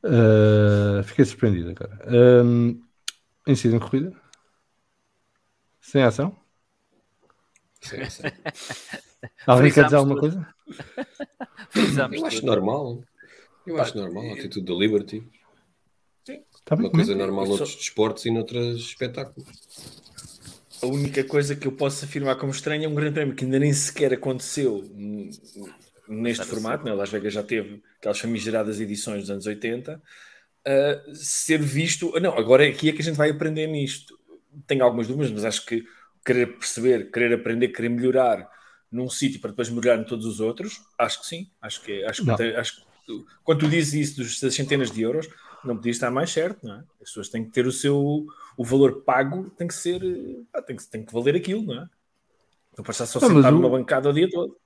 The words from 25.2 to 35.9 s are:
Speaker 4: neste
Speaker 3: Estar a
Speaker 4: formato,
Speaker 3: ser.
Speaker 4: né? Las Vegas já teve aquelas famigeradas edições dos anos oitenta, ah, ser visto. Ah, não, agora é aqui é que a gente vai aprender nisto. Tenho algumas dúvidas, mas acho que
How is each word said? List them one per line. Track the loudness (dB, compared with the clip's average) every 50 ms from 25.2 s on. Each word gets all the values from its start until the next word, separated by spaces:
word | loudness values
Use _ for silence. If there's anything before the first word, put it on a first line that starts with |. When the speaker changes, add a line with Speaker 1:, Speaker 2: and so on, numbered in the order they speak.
| -12 -14 -16 -20 _ -20 -20 -20 -20 -20 -20 _ -20 _ _ _ _ -14
Speaker 4:
neste | -8 -4 -2 -2 -2 -2 -4
Speaker 3:
Estar |
a |
Speaker 4:
formato, | -6 -6 -6 -4 -4 -6 -4 -4
Speaker 3:
ser. | -4
Speaker 4:
né? | -4
Las | -4 -4 -4
Vegas | -4 -4 -4 -4 -4
já | -4 -4
teve | -2 -4 -4 -4 -6 -12 -20 _ _ _ _
aquelas | -4 -4 -4 -2
famigeradas | -4 -4 -4 -4 -4 -2 -2 -2 -2 -2 -4 -6
edições | -6 -6 -6 -8 -6 -8 -8 -8 -6
dos | -8
anos | -8 -8 -6
oitenta, | -8 -8 -6 -6 -6 -6 -6 -8 -12 -14 -16 _ _ -20 -20 -20 -20 -20 _ _ _ _ _ _
ah, | 2 2 2 2 2 0 -4 -8 -18 -18
ser | -12 -8 -6 -4 -4 0 2 2 2
visto. | 2 0 0 0 0 0 -2 -2 -4 -2 -2
Ah, | 0
não, | 0 0 0
agora | 0 6 6 8 8 8
é | 6
aqui | 4 2 0 0
é | 0
que | 0
a | -4
gente | -4 0
vai | 2 2 2
aprender | 2 0 -2 -2 -2 -2 -4
nisto. | -4 -2 -4 -4 -4 -6 -10 -14 -20 -20 _ _ _ -20 -20 _ _ _ -20 -4
Tenho | -2 0 4 4
algumas | 4 4 2 -4
dúvidas, | -4 -2 -2 -2 -2 -2
mas | -4 -4
acho | -4 -4 -6 -6
que | -4 -4 -4 -4 -6